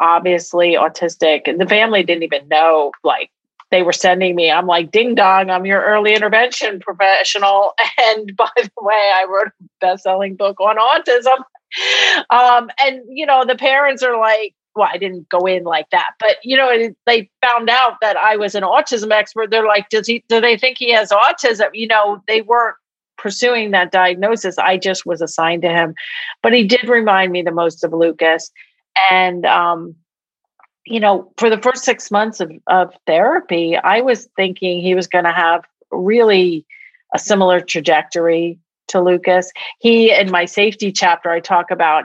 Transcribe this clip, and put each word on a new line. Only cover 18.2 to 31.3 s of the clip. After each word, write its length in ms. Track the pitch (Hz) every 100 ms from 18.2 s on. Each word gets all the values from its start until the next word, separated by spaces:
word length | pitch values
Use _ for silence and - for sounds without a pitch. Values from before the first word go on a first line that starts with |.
| 208 214
was 180 | 202
an 80 | 208
autism 500 | 190 254 302 233 214
expert. 380 | 214 208 220 214
They're 160 | 226 220
like, 240 | 208 190
"Does 160 | 220 202
he, 180 | 233 -
do 100 | 226
they 160 | 233 220
think 220 | 254 247
he 140 | 247
has 180 | 226 208
autism?" 580 | 208 254 339 254 214 208
You 140 | 214 226
know, 340 | 220 208 202 202
they 140 | 220
weren't 360 | 208 240 226 - _ _ _ -
pursuing 520 | 208 196 247 233 214
that 200 | 196 180
diagnosis. 680 | 185 180 180 202 233 190 180
I 180 | 180 185
just 300 | 196 185 175
was 160 | 165
assigned 400 | 160 - 165 170
to 80 | 170
him, 240 | 170 165 160 - - - -
but 100 | 226
he 120 | 240
did 220 | 196 247 247
remind 460 | 240 214 190 185
me 80 | 180
the 100 | 170
most 320 | 165 170 165
of 120 | 165
Lucas. 580 | 165 165 160 160 160 - _ - _ _ 190 190
And, 360 | 185 185 180 170
um, 480 | 175 175 170 170 165 _ _ _ _ _ _ _ _
you 160 | - 226
know, 320 | 208 185 -